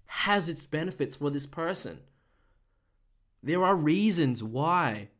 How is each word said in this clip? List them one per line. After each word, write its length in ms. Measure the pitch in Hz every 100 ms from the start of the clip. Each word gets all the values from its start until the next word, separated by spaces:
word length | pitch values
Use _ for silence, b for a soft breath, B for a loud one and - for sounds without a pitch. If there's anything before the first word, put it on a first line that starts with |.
| b
has 420 | - 202 202 170
its 180 | 151 -
benefits 500 | 156 180 185 135 -
for 140 | 147
this 160 | 143 139
person. 540 | - 165 185 - 80 - _ _ _ _ _ _ _ _ _ _ _ _ _
There 200 | 131 175
are 120 | 185 190
reasons 680 | 151 180 214 175 135 113
why 680 | 110 123 156 175 143 104 101 _